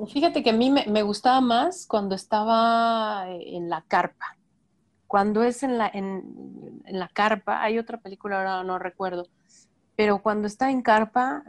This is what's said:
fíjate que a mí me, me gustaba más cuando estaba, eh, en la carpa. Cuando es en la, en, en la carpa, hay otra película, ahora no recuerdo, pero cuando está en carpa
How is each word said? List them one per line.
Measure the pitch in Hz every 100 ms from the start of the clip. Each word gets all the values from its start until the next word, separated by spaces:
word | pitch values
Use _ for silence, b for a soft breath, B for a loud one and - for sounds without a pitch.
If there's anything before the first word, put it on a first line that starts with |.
| 214
fíjate | 285 330 311
que | 240
a |
mí | 220 254
me, | 277 220
me | 214
gustaba | 208 202 254 262
más | 254 233 302 370 -
cuando | 220 202
estaba, | 190 - 214 220 226 226 226 233 226 214 208 185
eh, | 175 - 175
en | 170
la | 165 -
carpa. | 190 175 - - - _ _ _ _ _ _ -
Cuando | 202 202 214
es | 240 240
en | 269 240
la, | 208
en, | 202 196 190 - - - - - -
en | - 190
la | 180
carpa, | - 208 214 - -
hay | 220 226
otra | 226 233
película, | 196 196 208 196
ahora | 190 190
no | 185 185
recuerdo, | 185 - 190 175 175 _ b b b _ _ -
pero | 214 202
cuando | 220 214 208
está | 202 262
en | 262
carpa | 240 214 220 - 254 277